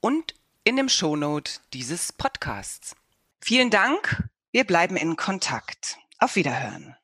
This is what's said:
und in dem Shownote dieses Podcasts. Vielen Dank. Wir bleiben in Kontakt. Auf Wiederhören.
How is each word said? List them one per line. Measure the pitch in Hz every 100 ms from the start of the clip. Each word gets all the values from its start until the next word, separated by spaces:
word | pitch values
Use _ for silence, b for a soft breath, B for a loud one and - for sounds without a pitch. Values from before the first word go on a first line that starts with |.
und | 208 294 - - _ _
in | - 254
dem | 269
Shownote | - 160 151 147 147 - - _
dieses | 127 127 170 -
Podcasts. | - 269 - - 101 98 - - - _ _ _ _
Vielen | - 240 247
Dank. | 208 214 330 - - - _ _
Wir | -
bleiben | 254 175 180 180
in | 156 160
Kontakt. | - 190 - 117 - - - - _ _
Auf | 254 -
Wiederhören. | 143 123 107 104 - -